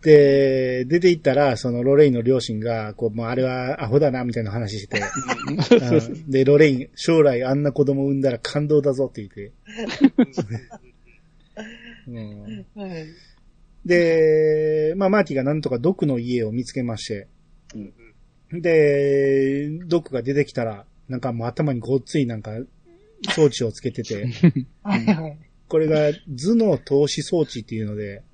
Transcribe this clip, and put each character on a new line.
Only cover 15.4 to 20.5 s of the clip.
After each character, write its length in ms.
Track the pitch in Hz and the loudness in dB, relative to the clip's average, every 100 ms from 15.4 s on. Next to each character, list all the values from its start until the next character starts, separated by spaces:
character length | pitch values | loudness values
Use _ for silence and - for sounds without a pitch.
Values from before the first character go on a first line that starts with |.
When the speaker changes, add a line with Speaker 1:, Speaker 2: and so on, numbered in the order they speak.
Speaker 1:
な 100 | 131 | 0
ん 80 | 156 | -2
と 80 | 151 | -2
か 100 | 120 | -2
ド 140 | 143 | -2
ク 120 | 190 156 | 0 -2
の 140 | 127 | -2
家 240 | 120 123 | -2 -2
を 80 | 110 | -2
見 120 | 117 | -4
つ 80 | 123 | -6
け 120 | - | -6
ま 140 | 120 107 | -6 -6
し 100 | - | -8
て。 200 | 104 98 _ _ _ _ 110 | -10 -12 _ _ _ _ -16
Speaker 5:
う 800 | 98 _ 113 _ _ _ _ 170 | -16 _ -20 _ _ _ _ -4
ん。 40 | |
Speaker 1:
で、 1080 | 170 160 147 143 143 139 139 135 135 139 147 160 180 | 2 4 4 4 2 2 2 2 2 -2 -4 -8 -4
ド 160 | 170 | -4
ク 120 | - | -2
が 80 | 131 | -6
出 120 | 120 | -2
て 120 | 139 | -2
き 80 | 143 | -2